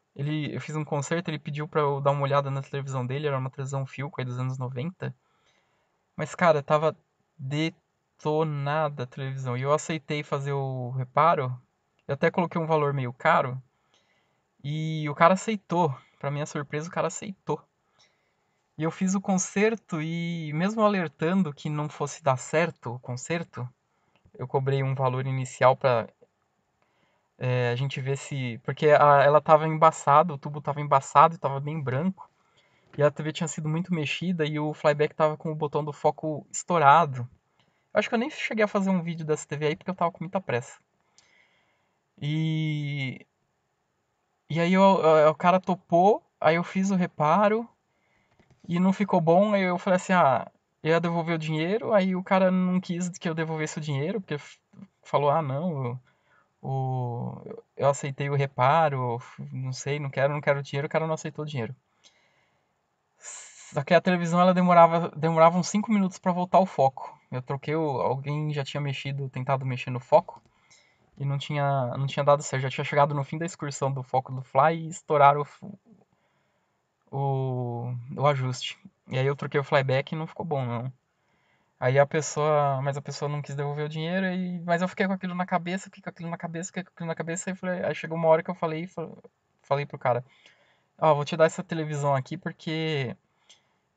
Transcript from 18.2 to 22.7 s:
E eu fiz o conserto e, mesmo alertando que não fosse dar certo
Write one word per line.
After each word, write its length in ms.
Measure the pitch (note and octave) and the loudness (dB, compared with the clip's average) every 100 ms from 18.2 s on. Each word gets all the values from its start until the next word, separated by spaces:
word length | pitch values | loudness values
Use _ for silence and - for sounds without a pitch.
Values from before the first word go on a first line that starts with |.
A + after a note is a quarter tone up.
| _ _ _ _ _ - | _ _ _ _ _ -4
E 60 | |
eu 80 | D#3+ | -4
fiz 240 | - F#3+ G3 | -2 0 0
o 60 | |
conserto 800 | F#3+ F#3 - G3 G#3+ A3+ - D#3+ | 0 -2 0 0 0 0 -6 -6
e, 500 | D#3+ E3+ E3+ E3+ D#3 | -4 -4 -4 -6 -6
mesmo 280 | D3+ F#3+ A3 | -2 -2 2
alertando 720 | G#3 G3+ D#3+ - D#3+ F#3+ D#3+ | 2 2 -2 -2 0 2 0
que 160 | C#3+ D#3 | -2 -6
não 200 | D3+ D3 | -4 -6
fosse 340 | - C#3+ - | -6 -8 -4
dar 140 | - C3 | 0 0
certo 580 | - D#3 E3+ | 0 0 0